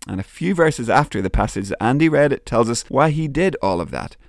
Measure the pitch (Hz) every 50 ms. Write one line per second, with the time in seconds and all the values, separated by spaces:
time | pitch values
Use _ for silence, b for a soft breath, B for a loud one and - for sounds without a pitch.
0 | - 95 95 95 95 - - - 160 175 202 170 160 156 143 - 120 113 95 139
1 | 147 - - 107 92 92 - - 104 - - 107 101 98 - - 107 117 131 147
2 | 160 160 151 143 143 143 135 - - - 123 117 117 110 120 - - - - 131
3 | 151 160 147 160 160 147 135 151 180 - - - - 98 92 87 82 65 65 60
4 | - - - - _